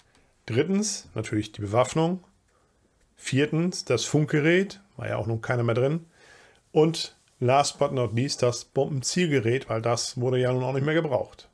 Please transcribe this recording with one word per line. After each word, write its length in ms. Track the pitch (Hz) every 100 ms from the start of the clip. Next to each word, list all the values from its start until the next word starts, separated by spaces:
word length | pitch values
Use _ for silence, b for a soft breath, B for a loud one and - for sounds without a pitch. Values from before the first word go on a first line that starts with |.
| b b b _ -
drittens 640 | 113 160 196 214 - - -
natürlich 360 | 107 107 104
die 100 | -
Bewaffnung, 640 | 104 113 127 160 165 180 - _ _ _ _ _ _ _ _ _
viertens 680 | - 127 147 156 180 175
das 220 | - 123 -
Funkgerät, 760 | 147 151 151 151 180 196 - - -
war 140 | 110
ja 80 | 113
auch 100 | 110
nun 140 | 113
keiner 220 | - 123
mehr 120 | 117 117
drin, 300 | 135 165 - b b b b b _
und 460 | 156 160 160 - - _ _
last 400 | 123 139 143 -
but 120 | 143
not 240 | 135 120 113
least 260 | 139 -
das 220 | 123 120
Bombenzielgerät, 1040 | - - 151 139 - 180 175 139 113 131 -
weil 120 | 113
das 360 | 117 117 - -
wurde 220 | 123 127
ja 140 | 123
nun 100 | 127
auch 100 | 127
nicht 120 | 135 143
mehr 80 |
gebraucht. 560 | 156 160 110 - - -